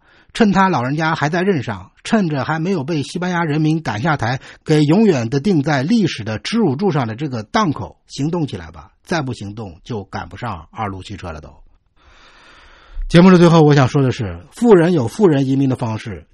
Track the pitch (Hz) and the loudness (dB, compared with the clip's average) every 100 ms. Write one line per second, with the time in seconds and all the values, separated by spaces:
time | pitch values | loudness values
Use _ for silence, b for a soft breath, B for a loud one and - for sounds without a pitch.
0 | b b b - 214 190 190 151 123 151 | b b b 0 2 4 2 0 -2 -2
1 | 160 165 - 175 185 170 110 98 95 _ | -2 0 -2 0 0 -2 -4 -10 -14 _
2 | - 226 175 143 120 160 170 185 135 160 | -2 0 0 -2 -2 -2 -2 -2 -2 -6
3 | 131 180 180 175 165 151 156 160 147 107 | -6 -6 -4 -2 -2 0 0 0 -4 -4
4 | 160 143 113 131 B B - 151 143 175 | -2 -2 -2 -6 B B 0 2 4 4
5 | 220 139 117 139 208 165 139 - 143 233 | 4 2 -2 -2 0 0 2 -2 0 0
6 | 175 - 107 104 - 233 190 127 202 151 | 0 -2 -8 -8 -4 -2 0 0 -2 0
7 | 117 110 151 120 101 220 208 127 92 - | -4 -6 -8 -8 -4 -2 -2 -4 -10 -14
8 | _ - 147 175 143 98 78 78 - _ | _ -6 -4 -4 -6 -8 -14 -20 -20 _
9 | - 170 131 113 101 104 101 80 - 113 | -6 -6 -4 -8 -12 -12 -14 -16 -12 -12
10 | 95 104 87 101 120 90 78 - 104 95 | -10 -12 -12 -12 -10 -10 -14 -10 -10 -10
11 | - 95 87 78 73 - - _ _ _ | -14 -14 -12 -14 -18 -20 -20 _ _ _
12 | b b b b b b b b b b | b b b b b b b b b b
13 | - 165 185 180 175 165 151 147 127 147 | 2 6 8 8 6 6 6 4 2 2
14 | 131 - 101 85 - - 233 185 165 175 | 0 -2 -8 -10 -16 -2 6 6 6 2
15 | 120 - 196 139 131 135 135 127 113 110 | -2 2 2 4 0 0 0 -2 -4 -6
16 | 113 87 - | -10 -14 -16